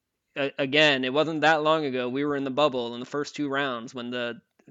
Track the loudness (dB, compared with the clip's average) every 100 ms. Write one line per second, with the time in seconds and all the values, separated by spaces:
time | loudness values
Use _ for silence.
0 | _ _ _ -6 -4 -2 0 6 6 4
1 | 2 0 0 2 4 4 4 2 0 -2
2 | -2 -2 -2 -2 -2 2 2 0 -4 -6
3 | -8 -6 -6 -6 -4 -2 -2 -4 -8 -10
4 | -8 -6 -6 -8 _ _ -20